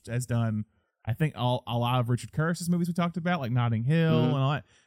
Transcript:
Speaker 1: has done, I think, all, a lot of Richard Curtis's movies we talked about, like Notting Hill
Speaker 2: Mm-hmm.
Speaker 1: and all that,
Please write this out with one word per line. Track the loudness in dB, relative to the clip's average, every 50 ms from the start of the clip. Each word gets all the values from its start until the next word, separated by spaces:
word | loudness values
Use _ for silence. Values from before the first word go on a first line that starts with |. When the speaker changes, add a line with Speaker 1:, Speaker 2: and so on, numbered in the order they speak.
| -12 -8
Speaker 1:
has | -6 -6 -4
done, | -2 0 0 0 0 -2 -4 -6 -8 _ _ _ _ _ _ -8
I | -8 -2
think, | -2 -2 -2 -2
all, | -2 -2 -2 -2 -2 -4 -4
a | -2 -2
lot | 0 2 2 0
of | 2 2
Richard | 0 -2 -2 -6
Curtis's | -4 -2 -2 0 -2 -2 -2 -2
movies | 0 0 0 -2
we | 0
talked | -2 -2 -2 -2 -4
about, | -2 -2 -2 -2
like | -2 -2
Notting | 0 0 2 2 0 0 0
Hill | 2 2 4 4 4 4
Speaker 2:
Mm-hmm. | 4 4 2
Speaker 1:
and | 2 2
all | 0 0
that, | 0 -2 -6 _ _ _ _